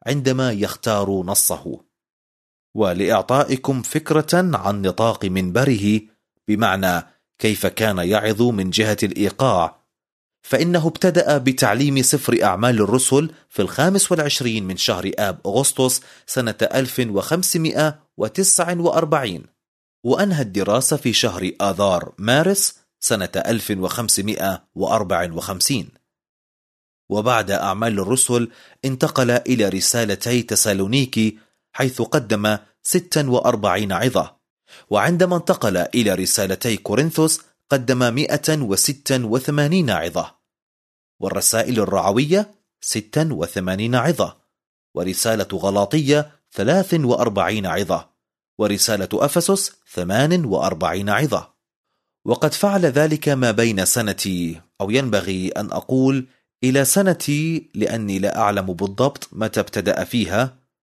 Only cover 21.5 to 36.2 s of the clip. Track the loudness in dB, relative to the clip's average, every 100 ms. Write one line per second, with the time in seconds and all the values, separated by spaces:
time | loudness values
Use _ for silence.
21.5 | -2 -2 0 2 0 -4 -6 0 2 2
22.5 | 0 -2 -6 _ _ -2 -2 -2 -4 -2
23.5 | -2 -2 -4 -4 -4 -2 -2 -2 -2 -4
24.5 | -4 _ -4 0 0 0 -2 -2 -6 -8
25.5 | -4 -2 -2 -6 -16 _ _ _ _ _
26.5 | _ _ _ _ _ -6 -2 2 0 0
27.5 | -2 -2 -2 -2 -2 0 0 2 0 -2
28.5 | -8 -20 _ -6 -2 0 2 2 2 2
29.5 | 0 0 0 0 0 -2 -2 -2 -2 0
30.5 | 0 0 0 2 0 0 2 0 -2 _
31.5 | _ _ -4 -2 -2 -2 0 0 0 0
32.5 | -2 -6 _ -2 -2 0 -2 2 2 2
33.5 | 2 0 0 -2 0 0 0 -2 _ _
34.5 | _ _ -18 -2 0 2 2 2 2 0
35.5 | 0 0 0 0 0 2 0